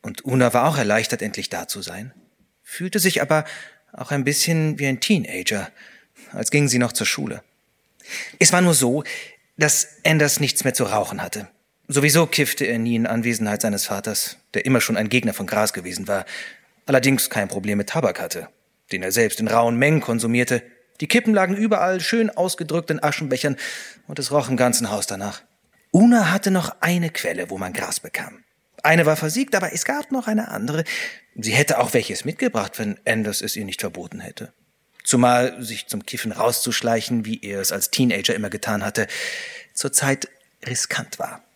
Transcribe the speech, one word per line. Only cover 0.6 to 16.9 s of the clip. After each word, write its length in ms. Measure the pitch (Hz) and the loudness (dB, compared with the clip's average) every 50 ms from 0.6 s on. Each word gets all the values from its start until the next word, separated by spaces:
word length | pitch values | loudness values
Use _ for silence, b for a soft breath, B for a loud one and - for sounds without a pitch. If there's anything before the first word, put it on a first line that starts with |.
| 123 | 4
auch 100 | 156 156 | 4 2
erleichtert, 440 | 143 117 101 104 110 110 - 120 117 | 2 2 2 2 2 2 0 -4 -4
endlich 280 | 98 104 - - 95 - | -4 -6 -6 -8 -8 -6
da 180 | - 90 82 | -8 -8 -8
zu 140 | - - 101 | -8 -10 -10
sein, 320 | 90 - 90 92 107 131 - _ _ _ _ _ _ _ _ _ _ | -10 -10 -12 -12 -14 -14 -18 _ _ _ _ _ _ _ _ _ _
fühlte 360 | - - - 175 185 - 208 | -16 -10 -8 -8 -2 0 2
sich 220 | 170 190 - - | 2 2 2 2
aber 220 | - 135 156 156 151 B B B B B B B B B | 2 4 2 2 2 B B B B B B B B B
auch 200 | - - - - | -16 -14 -6 -4
ein 120 | 143 143 131 | -2 0 0
bisschen 560 | 139 143 - - 170 165 160 156 156 151 - | 0 2 2 2 2 2 2 2 0 0 0
wie 80 | 143 | 0
ein 140 | 135 131 123 | -2 0 -2
Teenager, 680 | - - 214 175 110 - - - - - 110 101 92 - B B B B B B B B B B B B | 2 2 2 2 2 -2 -6 -4 -4 -2 -2 -2 -4 -8 B B B B B B B B B B B B
als 200 | - 98 113 - | -8 -6 -4 0
ging 180 | - 147 147 135 | 2 2 2 4
sie 100 | 117 123 | 4 2
noch 140 | 123 117 - | 2 2 0
zur 120 | - 107 | -2 -2
Schule. 380 | - - - - 113 107 - - _ _ _ _ _ _ _ _ _ _ _ B B B B B B B B | -2 -2 -2 -4 -6 -8 -10 -14 _ _ _ _ _ _ _ _ _ _ _ B B B B B B B B
Es 140 | 170 - - | 4 6 6
war 80 | 180 | 6
nur 120 | 185 175 165 | 6 6 6
so, 300 | - 135 120 131 151 147 B B B B B B B B _ _ | 4 4 2 2 0 -2 B B B B B B B B _ _
dass 300 | - 147 127 - - - - - - _ | 2 2 4 4 2 0 -4 -8 -2 _
Anders 340 | 160 160 156 151 143 - - | 2 4 4 4 4 2 0
nichts 240 | 147 131 - - - | 0 0 0 0 0
mehr 100 | 135 120 | 0 0
zu 120 | - 123 | 0 0
rauchen 360 | 98 104 107 98 - 104 95 | 0 2 0 0 -2 -4 -8
hatte. 280 | 90 - - 107 101 - _ _ _ _ _ _ _ - | -8 -8 -8 -10 -10 -14 _ _ _ _ _ _ _ -2
Sowieso 360 | 131 143 139 151 139 165 165 | 0 4 4 6 6 4 4
kiffte 360 | 151 - - 143 - - - 139 | 4 2 0 0 0 0 -2 -2
er 160 | - 117 117 | 0 0 0
nie 160 | 113 117 117 | 0 0 2
in 100 | 113 113 | 0 0
Anwesenheit 560 | - 113 117 113 120 117 110 113 104 104 104 | 0 0 0 0 0 -2 0 0 -2 -2 0
seines 240 | - 110 101 98 - | 0 -2 -2 -2 -2
Vaters, 520 | - 104 98 - 113 104 - - - - _ _ _ - | -4 -4 -4 -4 -4 -4 -4 -4 -6 -8 _ _ _ -6
der 120 | - - | -4 0
immer 140 | 135 131 120 | 2 2 2
schon 180 | - - 117 | 2 2 0
ein 120 | 107 110 107 | -2 0 2
Gegner 240 | 123 127 120 113 101 | 0 2 2 0 -4
von 140 | - 101 | -4 -6
Gras 260 | 92 - 104 107 107 - | -2 0 0 0 0 -2
gewesen 340 | - 87 87 87 90 95 | -6 -8 -8 -8 -8 -4
war, 180 | - 101 95 95 B B B B B B B B B B _ _ | -4 -4 -4 -4 B B B B B B B B B B _ _
allerdings 440 | - | 2